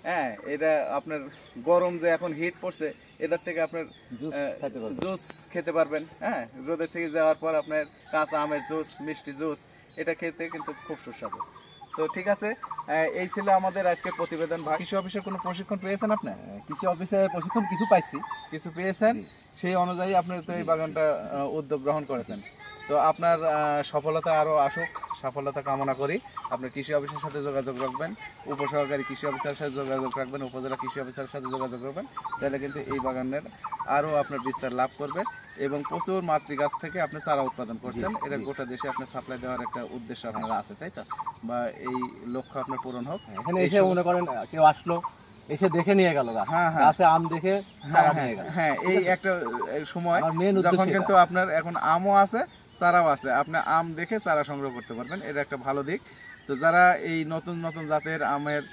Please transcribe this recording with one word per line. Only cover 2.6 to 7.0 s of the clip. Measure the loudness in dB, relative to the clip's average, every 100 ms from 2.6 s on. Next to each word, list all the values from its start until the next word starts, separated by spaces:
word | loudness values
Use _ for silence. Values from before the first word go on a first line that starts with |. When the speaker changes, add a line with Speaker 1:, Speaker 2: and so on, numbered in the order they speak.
Speaker 1:
পড়ছে, | -8 -4 -6 -6 -20 -6
এটার | -2 -2 -2
থেকে | -2
আপনার, | -2 -2 -8 -12 -16 -10
Speaker 2:
জুস | -8
Speaker 1:
আহ, | -4 -4 -4
Speaker 2:
খাইতে | -8 -6
পারবেন। | -8 -6
Speaker 1:
জুস | -6 -6 -8 -14 -10
খেতে | -6 -2
পারবেন। | 0 0 0 -6 -8
হ্যাঁ, | -4 -4 -6 -10 -6
রোদের | -4 -4
থেকে | -4